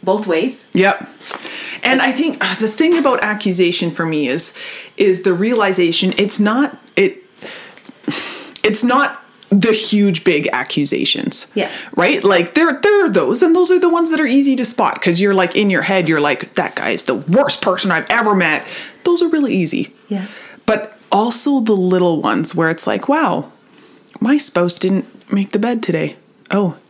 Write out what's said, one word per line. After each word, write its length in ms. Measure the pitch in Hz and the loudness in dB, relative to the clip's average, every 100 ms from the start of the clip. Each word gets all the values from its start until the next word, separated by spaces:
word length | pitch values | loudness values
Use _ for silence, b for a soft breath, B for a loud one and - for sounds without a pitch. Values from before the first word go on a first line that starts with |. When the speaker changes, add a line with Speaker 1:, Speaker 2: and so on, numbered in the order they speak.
Speaker 1:
Both 240 | 185 208 208 | 0 -2 0
ways. 400 | 165 233 - - | 0 0 -4 -8
Speaker 2:
Yep. 360 | - 190 - - - B B B B B B | 0 0 0 -8 -18 B B B B B B
And 180 | 240 262 | -2 0
I 100 | 277 | 0
think, 260 | 254 320 - | 0 -2 -2
uh, 140 | 190 185 | -4 -2
the 80 | 220 | -4
thing 300 | - 320 339 | 0 2 4
about 260 | 277 247 | 2 0
accusation 680 | 214 208 208 180 175 175 170 | -2 -2 -2 0 0 0 -4
for 140 | 160 165 | -4 -4
me 220 | 156 139 | -2 -2
is, 260 | 143 - B B B B - | -2 -4 B B B B 0
is 260 | 202 185 | 2 2
the 100 | 190 | 0
realization 800 | 175 208 240 202 185 175 170 190 - | 0 0 2 0 2 0 2 0 0
it's 220 | 208 - | 0 2
not, 380 | 208 233 285 - - - | 2 2 -2 -4 -8 0
it, 280 | 196 - - _ B B B B B - - B B B B - | 0 -2 -20 _ B B B B B -14 -10 B B B B -4
it's 200 | 208 214 | -2 0
not 400 | 240 240 - - - _ - | 2 2 0 -4 -20 _ 0
the 220 | 202 220 | 2 4
huge, 520 | 220 - 208 202 170 | 0 0 2 2 2
big 260 | - 151 139 | 2 2 0
accusations. 1000 | - 170 - 143 - - - - - - - | -4 -2 -2 0 0 0 -2 -2 -4 -4 -6
Speaker 1:
Yeah. 160 | - B B - | -6 B B 0
Speaker 2:
Right? 280 | 180 294 | 2 2
Like, 300 | 196 185 175 | 2 2 2
there, 260 | - 330 277 | 2 2 2
there 240 | 403 415 349 | 2 4 4
are 40 | |
those, 320 | 190 135 233 | 2 0 2
and 140 | 339 330 | 4 4
those 160 | 349 | 4
are 80 | 359 | 4
the 80 | 359 | 4
ones 200 | 339 330 | 2 0
that 80 | 320 | 0
are 60 | 302 | 2
easy 280 | 262 277 262 | 2 2 2
to 80 | 247 | 0
spot, 360 | - 180 - | 0 -2 0
'cause 200 | - 170 | 0 2
you're, 120 | 202 | 2
like, 220 | 196 180 180 | 2 2 2
in 140 | 208 | 2
your 140 | 175 | 2
head, 260 | - 190 165 | 0 0 2
you're 100 | 160 | 2
like, 320 | 147 139 - - | 2 0 -4 -6
"That 200 | 165 - | -4 -4
guy 140 | - | -6
is 140 | 107 | -4
the 120 | - 127 | -2 -4
worst 460 | 160 196 285 - | 2 2 2 0
person 280 | - 180 196 | -2 -2 0
I've 180 | 165 - | -2 0
ever 260 | 226 220 196 | 0 2 2
met." 300 | 165 151 - B B B - | 2 0 -6 B B B 0
Those 160 | 349 | 2
are 80 | 339 | 2
really 240 | 320 277 | 0 0
easy. 400 | 190 165 - - _ _ | 0 -2 -4 -6 _ _
Speaker 1:
Yeah. 160 | 202 190 B B B - | -6 -6 B B B -2
Speaker 2:
But 320 | 214 208 - _ | -2 -4 -16 _
also 500 | 196 233 233 - 277 | 0 0 0 0 0
the 140 | 220 208 | 2 2
little 460 | 185 180 180 160 | 2 2 2 0
ones 320 | 110 110 160 | 0 -2 -2
where 160 | - 160 | 0 0
it's 160 | 165 - | 0 -2
like, 220 | 208 - | -2 0
"Wow, 440 | 294 277 170 - _ _ b b b b - | 0 0 -2 -6 _ _ b b b b -6
my 180 | 220 294 | 0 0
spouse 380 | - 175 175 - | 0 0 0 0
didn't 300 | 190 190 - - _ | 0 0 -4 -14 _
make 200 | 202 196 | -2 0
the 80 | 208 | -2
bed 220 | 226 240 | -2 -2
today. 360 | 220 165 151 - _ _ _ | -2 -2 -4 -8 _ _ _
Oh." 240 | 196 196 147 _ | -2 0 -4 _